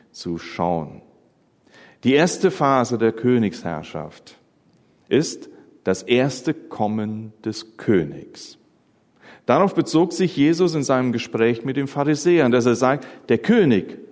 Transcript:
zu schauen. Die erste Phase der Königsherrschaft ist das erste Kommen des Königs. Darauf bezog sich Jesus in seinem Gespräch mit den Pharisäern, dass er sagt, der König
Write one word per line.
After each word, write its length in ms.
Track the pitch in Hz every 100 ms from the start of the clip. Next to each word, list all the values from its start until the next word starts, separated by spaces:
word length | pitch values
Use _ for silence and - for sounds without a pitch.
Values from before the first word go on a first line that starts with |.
| _
zu 280 | - 87 85
schauen. 640 | - - 87 85 73 - _ _ _ _ _ _ _ - - _
Die 100 | 120
erste 360 | 139 175 - 185
Phase 460 | - 139 135 117 117
der 160 | 113
Königsherrschaft 1300 | - 123 123 104 - 87 78 - 78 76 - - - _ _ _ _ _ _ -
ist 420 | 135 165 - - - - _
das 180 | 95 92
erste 520 | - 123 135 - 165
Kommen 800 | - - - 107 107 107 107 110 _
des 320 | 110 104 - -
Königs. 800 | - 95 76 - - - - - _ _ _ _ _ _ - -
Darauf 300 | - 156 190
bezog 380 | 170 - 156 180
sich 240 | - 185 139
Jesus 380 | 147 170 180
in 80 | 156
seinem 300 | 135 131 127
Gespräch 520 | 117 - 113 113 117
mit 120 | 135 131
den 120 | 139
Pharisäern, 640 | 143 143 147 175 170 127
dass 140 | 123 120
er 100 | 117
sagt, 300 | 127 143 - - -
der 100 | 113
König 600 | - 233 156 104 - - -